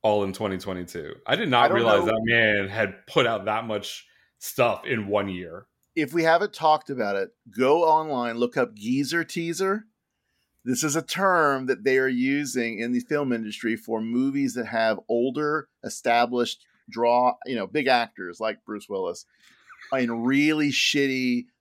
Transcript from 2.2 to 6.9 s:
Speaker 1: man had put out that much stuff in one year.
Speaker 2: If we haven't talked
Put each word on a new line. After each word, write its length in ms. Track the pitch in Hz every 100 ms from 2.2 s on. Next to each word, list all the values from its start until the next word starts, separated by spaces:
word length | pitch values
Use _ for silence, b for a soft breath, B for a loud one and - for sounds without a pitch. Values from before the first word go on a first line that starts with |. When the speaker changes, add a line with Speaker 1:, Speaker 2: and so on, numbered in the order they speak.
Speaker 1:
man 440 | 110 117 110 104 98
had 380 | 104 107 - -
put 200 | - 120
out 160 | 110
that 200 | 98 107
much 420 | 117 107 - - - b b b
stuff 460 | - - 120 98
in 220 | - 117 101
one 220 | 101 101
year. 380 | 90 87 85 - _ _
Speaker 2:
If 180 | - 143
we 120 | 170
haven't 280 | 160 170 202
talked 360 | - 160 156 -